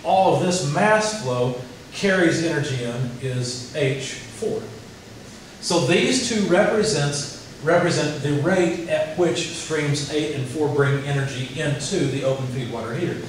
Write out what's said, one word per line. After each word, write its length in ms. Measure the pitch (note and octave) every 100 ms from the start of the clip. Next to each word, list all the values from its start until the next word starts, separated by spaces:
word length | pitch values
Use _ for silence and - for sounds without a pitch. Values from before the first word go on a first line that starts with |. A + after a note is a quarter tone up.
all 320 | E3 F#3+ F3+ D3
of 80 |
this 280 | F3+ F3+ C#3+
mass 500 | E3 G#3+ G#3+ G#3+ G#3+
flow 360 | C3 B2 B2 - - - -
carries 520 | - G3 F#3 E3+ -
energy 400 | E3 D3 C3+ B2+
in 260 | A#2 A#2+ B2 -
is 540 | C3 B2+ A#2+ - - D3+
H 380 | C3+ C3+ -
four. 480 | - - - A3 - - - - - - - - - - -
So 260 | - E3+ C#3
these 420 | F#3+ A#3+ B3+ -
two 160 | G#3+ F3+
represents, 1040 | F#3+ - A3 G3+ D3 C#3+ - - - - -
represent 580 | D3+ F3 E3+ C#3+ D3 C3
the 120 | C#3+ C#3+
rate 440 | E3+ F#3 E3 - -
at 280 | D#3 - F3
which 380 | E3+ - - -
streams 560 | - D#3 D3 C3+ -
eight 220 | D3+ D#3+ C3+
and 100 | B2
four 220 | D#3 C#3+
bring 360 | C#3+ C3+ C#3 C#3+
energy 540 | C#3+ C3 B2 C3 D3
into 460 | D3 C#3+ - F3+ C3+
the 180 | C3+ C3+
open 200 | C3 B2
feed 240 | C#3+ A2+
water 220 | A#2 A2+
heater. 260 | E3+ F3 -